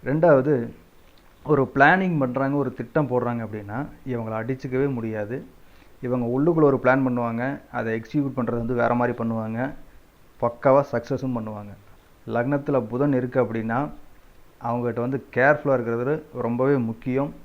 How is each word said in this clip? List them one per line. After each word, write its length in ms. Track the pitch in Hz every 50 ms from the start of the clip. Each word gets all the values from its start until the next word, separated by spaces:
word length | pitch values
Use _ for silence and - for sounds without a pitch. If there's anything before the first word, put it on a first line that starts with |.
| -
ரெண்டாவது, 640 | 123 135 156 160 175 151 135 127 147 151 127 117 117 - - - _ _ - - - _ - _ - - - -
ஒரு 260 | - 151 135 135 120 -
பிளானிங் 440 | 139 139 147 175 185 190 185 175 156
பண்றாங்க, 380 | 135 127 123 131 135 135 139
ஒரு 180 | 143 139 127 113
திட்டம் 340 | - 120 117 - 160 151 127
போடுறாங்க 340 | 123 123 120 120 120 117 113
அப்படின்னா, 440 | 107 104 107 104 98 104 120 147 - - - - 135
இவங்களை 240 | 127 117 117 110 110
அடிச்சுக்கவே 600 | 110 110 120 135 127 - 139 127 127 139 143 135
முடியாது. 520 | 120 113 110 110 107 104 104 117 147 165 - - - - - - - - - - - -
இவங்க 380 | 123 123 127 120 117 120 131
உள்ளுக்குள்ள 220 | 143 170 175 160 151
ஒரு 180 | 143 135 127 131
பிளான் 260 | 127 127 139 135 131
பண்ணுவாங்க, 520 | 123 120 120 117 113 113 120 135 143 - - - -
அதை 280 | 123 117 113 110 113
எக்ஸிக்யூட் 320 | 110 - - 151 143 139 127
பண்றது 200 | - 120 113 113
வந்து 180 | 117 117 117 127
வேற 200 | 120 117 117 120
மாதிரி 240 | 120 123 120 120 -
பண்ணுவாங்க. 540 | 117 113 113 113 110 110 110 113 127 139 - - - - - - - _ _ _ - - - -
பக்காவா 440 | - 120 - - - 139 135 139 139 139 -
சக்ஸஸும் 440 | 120 117 - 143 123 - 131 127
பண்ணுவாங்க. 340 | 120 110 107 107 104 104 101 98 - - - - - _ _ - _ -
லக்னத்துல 600 | - 113 117 120 131 143 139 139 - 147 131 117
புதன் 260 | 107 117 123 143 147 139
இருக்கு 300 | 127 123 123 123 131 127
அப்படின்னா, 460 | 110 113 113 110 113 113 123 143 - - - - - - - - - - - - - - _ -
அவங்ககிட்ட 360 | 117 120 120 120 120 113 120
வந்து 260 | 120 123 135 135 - - -
கேர்ஃபுல்லா 380 | 123 127 139 151 143 - 143 135
இருக்கிறது 500 | 127 117 113 117 117 123 131 151 160 160 - -
ரொம்பவே 420 | 120 117 117 117 120 131 135 143
முக்கியம். 580 | 135 120 113 113 - - - 123 131 139 151 165 - -